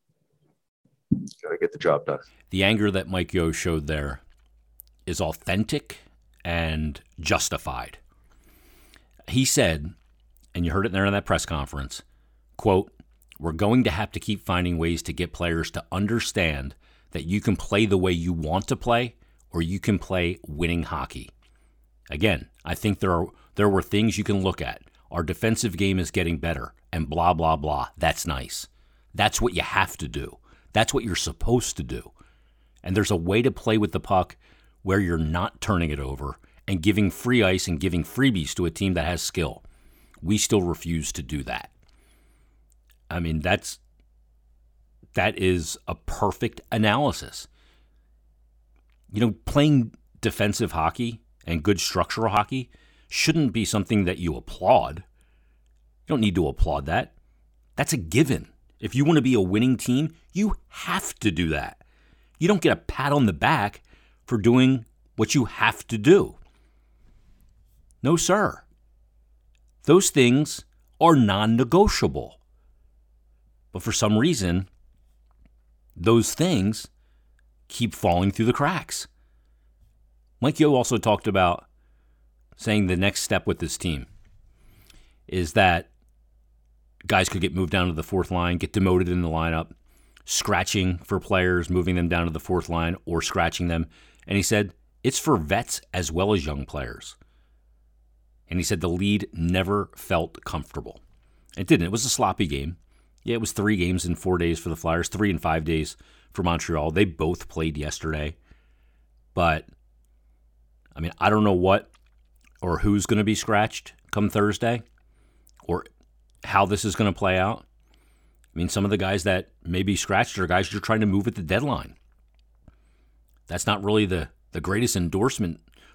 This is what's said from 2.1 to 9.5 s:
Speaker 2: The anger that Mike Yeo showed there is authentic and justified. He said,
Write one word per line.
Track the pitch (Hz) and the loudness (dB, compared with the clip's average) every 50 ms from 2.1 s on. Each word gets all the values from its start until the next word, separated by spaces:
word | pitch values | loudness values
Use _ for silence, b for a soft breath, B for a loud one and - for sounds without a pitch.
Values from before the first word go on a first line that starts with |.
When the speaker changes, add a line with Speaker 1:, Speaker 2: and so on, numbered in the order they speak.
| 71 67 b b b b b _ | -8 -8 b b b b b _
Speaker 2:
The | - 92 95 | 0 2 4
anger | 98 110 104 104 104 | 4 4 4 2 0
that | 92 95 85 - | 0 -2 -4 -2
Mike | 95 92 87 - | -2 -2 -2 -2
Yeo | - 92 82 80 | 0 0 0 0
showed | 78 - - 90 82 78 73 | -2 -2 -2 -2 -2 -2 -2
there | 73 78 76 73 69 67 65 - - - _ _ _ _ _ _ _ _ _ - _ _ _ _ | -4 -4 -4 -4 -6 -8 -10 -14 -20 -20 _ _ _ _ _ _ _ _ _ -20 _ _ _ _
is | 90 87 80 | -8 -6 -4
authentic | 92 80 80 - - - 90 98 110 - - 147 - _ - - - _ _ _ _ _ _ _ _ | -4 -4 -4 -6 -4 -4 -2 -2 0 -2 -4 -6 -6 _ -16 -20 -20 _ _ _ _ _ _ _ _
and | 87 85 85 82 80 78 78 78 76 69 - - _ _ - | -4 -2 -2 -2 -2 -2 -2 -4 -4 -6 -8 -16 _ _ -10
justified. | 80 - 95 78 - - - 78 - - 131 - - - - - _ _ b b b b b b b b b b b b b b b b b b b b b b _ - | -2 -2 0 0 0 -2 -4 -6 -6 -6 -8 -8 -10 -12 -16 -20 _ _ b b b b b b b b b b b b b b b b b b b b b b _ -2
He | - 131 131 | 0 2 2
said, | - | 2